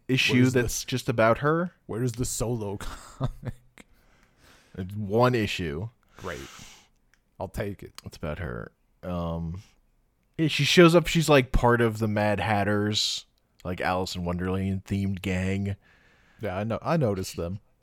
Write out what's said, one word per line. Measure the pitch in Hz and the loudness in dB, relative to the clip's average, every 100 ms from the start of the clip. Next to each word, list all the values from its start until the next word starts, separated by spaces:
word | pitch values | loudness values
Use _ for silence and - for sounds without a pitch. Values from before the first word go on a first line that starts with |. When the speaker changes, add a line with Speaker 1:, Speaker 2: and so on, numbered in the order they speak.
| - | -2
Speaker 1:
issue | 127 - 127 | 0 4 4
Speaker 2:
where's | 131 | 6
the, | 123 | 4
Speaker 1:
that's | 113 - | 0 -2
just | - 127 - | -6 -6 -2
about | 113 113 113 | 2 4 4
her. | 147 165 175 - - | 2 0 -2 -8 -10
Speaker 2:
where's | 107 127 | -4 -4
the | 120 | -4
solo | 127 - 117 120 101 101 | -6 -4 -4 -4 -6 -8
<laughs> | |
comic? | - - - - 131 - 131 - _ - - _ _ _ _ _ - - _ - | -8 -10 -16 -6 -6 -6 -12 -14 _ -20 -20 _ _ _ _ _ -20 -20 _ -12
Speaker 1:
It's | 92 104 | -10 -8
one | 98 110 123 123 | -2 2 4 2
issue. | 101 - 82 73 117 - _ - | 0 -2 -4 -6 -8 -12 _ -14
Speaker 2:
Great. | 95 76 - - - - _ _ _ _ _ - | -10 -10 -12 -18 -20 -20 _ _ _ _ _ -14
I'll | 95 | -10
take | - 104 95 | -6 -8 -8
it. | - - | -14 -18
Speaker 1:
It's | - - | -18 -10
about | 78 80 | -8 -6
her. | 78 58 50 - _ _ | -8 -8 -12 -18 _ _
Um, | 92 87 85 82 82 92 - _ _ _ _ _ _ - | -8 -6 -4 -4 -6 -8 -14 _ _ _ _ _ _ -2
yeah, | 160 | -2
she | - | 0
shows | 139 180 170 170 | 4 8 8 8
up. | 160 | 4
She's, | 170 156 | 2 6
like, | 143 123 | 6 6
part | - 120 120 | 4 4 4
of | 117 107 | 4 2
the | 110 | 0
Mad | 104 104 98 | 2 2 0
Hatter's, | 101 104 98 104 104 107 - - - _ _ _ | 0 0 2 2 2 0 -2 -4 -10 _ _ _
like, | 87 90 | -8 -4
Alice | 73 92 92 90 | -2 0 -2 -4
in | |
Wonderland | 87 87 92 95 95 95 - | -4 -4 -2 -2 -2 -4 -4
themed | 98 98 92 | -4 -2 -4
gang. | 95 92 95 98 101 101 _ _ _ _ _ _ | -4 -2 -2 -2 -4 -6 _ _ _ _ _ _
Speaker 2:
Yeah, | 101 92 | -6 -4
I | |
know. | 110 107 | -4 -4
I | 131 165 | -2 0
noticed | 117 95 92 - | 0 -2 -6 -8
them. | 85 98 - _ | -8 -8 -14 _